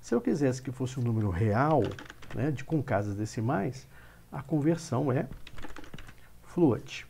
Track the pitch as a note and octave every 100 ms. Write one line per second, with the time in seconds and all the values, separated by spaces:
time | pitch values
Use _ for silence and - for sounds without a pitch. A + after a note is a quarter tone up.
0 | - A#3+ B3 F#3+ C#3 B2+ - B2+ B2+ C3
1 | A#2+ A2 G#2 E2+ A2 G2+ D3 D#3 G2 -
2 | - - - - C3+ C3+ - D#3 C3 G#2
3 | G#2 G2+ A2 - A2+ D#3+ F#3 A#2+ - -
4 | - - - C#3+ - D#3 D3 E3+ - B2
5 | C#3+ B2+ - - - - - - - -
6 | - - - - - - D#3+ G#2 - -
7 | -